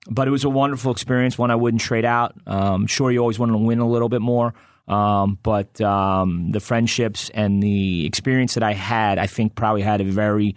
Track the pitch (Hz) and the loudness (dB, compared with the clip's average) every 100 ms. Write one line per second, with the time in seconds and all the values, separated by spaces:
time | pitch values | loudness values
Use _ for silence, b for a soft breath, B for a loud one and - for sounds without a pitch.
0 | - 117 135 139 143 135 139 131 127 120 | -8 -2 0 0 0 0 0 0 -2 -4
1 | 120 127 127 123 123 117 120 113 - 117 | -2 0 0 0 0 2 2 0 0 0
2 | 117 120 120 - - 98 98 95 107 - | 0 0 -2 -6 -6 -2 0 0 0 0
3 | 131 123 120 107 117 110 113 117 117 120 | 0 2 0 0 0 2 2 2 2 0
4 | 117 120 113 120 120 - b b - 101 | 0 0 0 0 0 -4 b b -4 0
5 | 104 101 98 98 113 104 98 - 104 98 | 2 2 2 0 -2 -2 -2 -2 0 2
6 | 95 95 92 87 87 107 - 117 117 - | 2 2 0 -2 -2 -4 -2 0 0 0
7 | 113 101 - 110 104 101 101 101 95 87 | -2 -4 -8 -2 0 2 2 2 0 -2
8 | 76 - 131 131 123 120 107 101 95 113 | -2 -4 -2 0 0 0 -2 -2 -2 0
9 | 107 98 98 - 110 - 110 107 101 104 | 2 0 -2 -2 -4 -2 -2 0 0 0
10 | 98 98 107 104 104 | 0 0 0 2 0